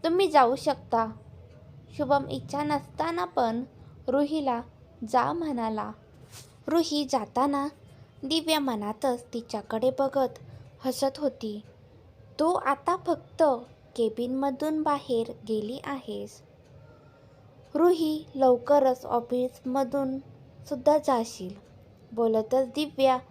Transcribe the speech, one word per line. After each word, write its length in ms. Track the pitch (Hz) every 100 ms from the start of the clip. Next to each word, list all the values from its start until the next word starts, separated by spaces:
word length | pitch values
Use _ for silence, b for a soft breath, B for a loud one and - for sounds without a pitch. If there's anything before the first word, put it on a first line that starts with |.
तुम्ही 240 | 330 349 392
जाऊ 260 | 302 240 262
शकता," 500 | - 262 - 226 226 220 - - - - - - - -
शुभम 320 | 269 285 277
इच्छा 320 | 269 - 285
नसताना 640 | 294 285 - - 311 339
पण 380 | 359 - 233 226 262 B B B -
रुहीला 520 | 262 285 311 269 233 - - - -
जा 280 | 220 247 254
म्हणाला. 580 | 330 320 247 226 214 208 220 - - B B B B -
रुही 380 | 320 320 294 269
जाताना 560 | 254 208 - 285 277 285 - - B B B
दिव्या 360 | 269 320 320 311
मनातच 640 | 269 220 208 214 269 240 -
तिच्याकडे 580 | 240 233 214 196 220 247 262
बघत 400 | 277 269 262 - B B B B
हसत 340 | 262 254 269 269
होती. 420 | 294 - 220 208 - - - - - - - -
"तू 120 | 311
आता 440 | 359 269 277 - 370 -
फक्त 360 | 320 - - 311 247 240 - - -
केबिनमधून 880 | 226 220 240 262 277 269 302 311
बाहेर 480 | 311 285 - 233 226 233 208
गेली 300 | 220 208 262
आहेस, 560 | - 269 254 202 208 - - - - - - - - - - - - - -
रुही 500 | 294 349 349 320 311 -
लवकरच 680 | 269 262 247 247 294 269 254 -
ऑफिसमधून 1120 | 240 233 247 254 - 262 262 262 277 269 269 - - - - -
सुद्धा 300 | 277 262 302
जाशील," 560 | 294 247 226 - 185 196 - - - - -
बोलतच 560 | 226 226 220 220 254 262
दिव्या 440 | 247 302 - 269 254 262